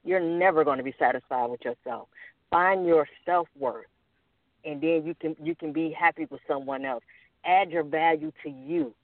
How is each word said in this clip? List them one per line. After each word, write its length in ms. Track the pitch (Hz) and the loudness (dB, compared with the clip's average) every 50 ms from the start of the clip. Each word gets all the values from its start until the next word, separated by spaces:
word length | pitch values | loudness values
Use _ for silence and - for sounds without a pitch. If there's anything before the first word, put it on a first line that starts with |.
| _ | _
you're 160 | 165 185 190 | 0 0 0
never 440 | 170 165 170 175 180 190 165 156 151 | 0 0 0 4 4 4 6 6 4
gonna 180 | 147 135 131 | 4 2 0
be 140 | 127 135 127 | -4 -8 -2
satisfied 500 | - 131 127 127 127 _ _ 135 127 120 | 0 0 0 0 -2 _ _ -2 -2 -2
with 140 | 120 120 120 - | -2 -4 -6 -6
yourself. 440 | 127 123 _ _ - 117 110 - _ _ - - - _ _ _ _ | -8 -8 _ _ -10 -10 -10 -12 _ _ -20 -20 -20 _ _ _ _
Find 360 | - 170 180 185 190 190 180 | 2 4 4 4 4 2 4
your 200 | 170 165 156 147 - - - _ | 4 4 4 4 2 -6 -10 _
self-worth, 600 | 175 175 175 170 _ _ 143 135 123 110 113 - _ _ _ _ _ _ _ _ _ _ _ _ _ _ _ - | 0 0 0 0 _ _ -4 -4 -4 -4 -6 -14 _ _ _ _ _ _ _ _ _ _ _ _ _ _ _ -12
and 180 | 156 147 139 | -10 -6 -2
then 220 | 151 160 170 160 151 | 0 2 2 2 0
you 80 | 165 165 _ | -4 -8 _
can, 160 | - 156 160 - 151 | -6 -8 -6 -6 -6
you 100 | 160 170 | -8 -8
can 180 | - 170 156 143 | -6 -8 -6 -4
be 180 | 160 165 160 | -4 -4 -4
happy 340 | 160 - 175 165 - - 160 - | -4 0 0 0 0 0 -10 -10
with 100 | 143 131 _ | -12 -16 _
someone 380 | - 151 139 135 135 135 131 135 | -6 -4 -4 -4 -6 -8 -6 -6
else. 180 | 135 127 117 _ _ _ _ _ _ _ _ - | -6 -6 -8 _ _ _ _ _ _ _ _ -2
Add 240 | 170 180 190 202 175 | 2 2 2 2 2
your 140 | 165 170 151 | -2 -4 -2
value 480 | 147 151 156 160 165 165 156 151 156 - - - | 0 0 2 4 2 2 2 -2 -8 -10 -10 -12
to 60 | 151 | -12
you. 440 | 139 131 131 143 170 175 147 120 107 _ | -12 -12 -8 -4 -2 -2 -2 -2 -6 _